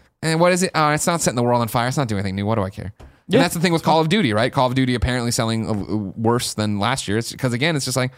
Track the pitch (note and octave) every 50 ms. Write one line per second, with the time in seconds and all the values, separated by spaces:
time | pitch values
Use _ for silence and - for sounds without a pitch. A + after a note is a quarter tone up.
0 | _ _ _ _ - D#3+ D#3+ D#3+ F3+ F3+ F#3 F3+ F#3 F3+ - D#3 D#3 D3 D3+ D3+
1 | - F3+ F3 D#3+ - E3 A#2 B2 A#2+ A#2+ A#2+ A#2+ A#2 A2 - B2 A#2+ B2+ B2+ D3+
2 | C3+ G#2+ A2 F#2+ G2 G2 F#2 G2+ G2+ G#2 A2+ G#2+ F#2+ F#2+ - - - F#2+ - -
3 | - - - _ _ - F#3+ B3+ C4 E3+ D#3 E3+ D#3 F3+ E3 D#3+ - E3+ D#3 D#3+
4 | D#3+ D#3+ G3+ A3 F3+ A2+ G#2 G#2+ A#2+ B2+ - C#3 B2+ B2 B2 C3 C3 B2+ B2 A#2
5 | A2+ B2+ B2 B2 A#2 A#2+ A2 - A#2 A2+ A2+ A2+ A2 D#2+ A2 G2+ F2 - F#2+ G#2+
6 | G2+ F#2 - - A2+ A#2 A#2 B2 - - - A2 G#2+ G#2+ G#2 G2+ G2+ A#2 C3+ C3+
7 | - - G2+ A2+ A#2 - - - - B2+ A#2 A#2 C#3 F3 E3 C#3 - C3 B2 C3
8 | B2+ B2+ -